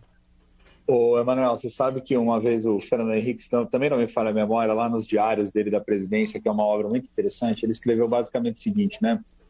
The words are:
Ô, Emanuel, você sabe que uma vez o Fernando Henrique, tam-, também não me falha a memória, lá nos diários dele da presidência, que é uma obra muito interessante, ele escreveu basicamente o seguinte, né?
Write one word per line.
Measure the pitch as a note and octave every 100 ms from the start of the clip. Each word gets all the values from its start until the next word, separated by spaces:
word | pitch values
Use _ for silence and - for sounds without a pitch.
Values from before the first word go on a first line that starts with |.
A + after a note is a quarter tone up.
| - _ _ _ _ _ - - -
Ô, | B2 A#2 A#2+
Emanuel, | A#2+ B2+ B2+ A2+
você | A#2+
sabe | - C3 C3+
que | - B2+
uma | A#2 A2+
vez | A#2 A#2
o | A2 G2+
Fernando | - A#2 A2+
Henrique, | A2 A#2+ A2+ -
tam-, | A#2+ A2+
também | B2+ C#3+
não | C3
me | A#2
falha | - A2
a |
memória, | G#2+ G#2+ A#2 A2+
lá | A2 A#2
nos | A#2
diários | G#2 G#2+ A2 G#2+ G2+
dele | G#2+ G#2
da | G2+
presidência, | - G2+ F#2+ G#2+ G#2+ G#2+
que | A2
é |
uma | G#2
obra | G#3 G#3 G#3
muito | C3 -
interessante, | - G3+ - A2+ A2
ele | A2+
escreveu | A2 A#2+ A2+ A#2
basicamente | A#2+ A#2 B2+ A#2+
o | A2+
seguinte, | A2 G2+ G3 -
né? | A3 A3 - _